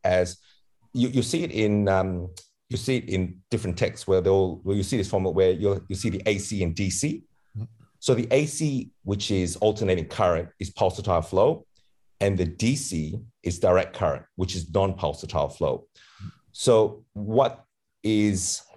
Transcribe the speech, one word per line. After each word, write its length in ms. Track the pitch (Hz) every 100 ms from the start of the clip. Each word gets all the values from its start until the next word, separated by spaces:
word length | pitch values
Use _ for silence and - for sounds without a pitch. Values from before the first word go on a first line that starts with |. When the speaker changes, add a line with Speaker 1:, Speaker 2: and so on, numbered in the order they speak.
Speaker 1:
as, 320 | 95 92 87 - _ _ _ _ _
you, 160 | 120 123
you'll 160 | 127
see 180 | 120 170
it 80 | 175
in, 380 | 107 107 104 98
um, 420 | 95 95 87 87 87 - _ -
you'll 100 | 92
see 200 | - 127
it 100 | -
in 320 | 95 90 - -
different 260 | 113 90 85
texts 300 | 101 - -
where 140 | 95
they'll, 400 | 92 98 92 -
where 140 | 95 101
you 80 |
see 120 | 92 120
this 120 | 95
formula 260 | 98 92
where 160 | 87 92
you'll, 300 | 85 101 95 -
you'll 100 | 98
see 120 | 113
the 120 | 101 110
A 120 | 101
C 240 | 95 104
and 140 | 87 85
D 120 | 98
C. 360 | 90 147 165 - _ _ 104
Speaker 2:
Mm-hmm. 80 | 113 - _ _
Speaker 1:
So 160 | -
the 140 | 120 117
A 160 | 135 151
C, 440 | - 156 135 - _
which 300 | 95 101 -
is 240 | 98 87 -
alternating 500 | 107 - 98 90 78
current, 440 | - 92 82 82 -
is 100 | 92
pulsatile 540 | - 95 - 98 85
flow, 420 | 80 95 123 165 - _ _ _ _ -
and 180 | 101 92
the 60 |
D 320 | 82 85 113 147
C 420 | - 82 76 - - _
is 160 | 87 85
direct 380 | 95 90 90 -
current, 280 | 80 65 - -
which 180 | 92
is 180 | 92 80
non-pulsatile 840 | 98 98 85 78 78 80 80 73 -
flow. 320 | 73 60 - _ - - 98 - _
So 520 | - - 113 104 - _
what 520 | 104 104 113 127 - _ _ _ _ 110
is, 560 | 107 104 98 85 - -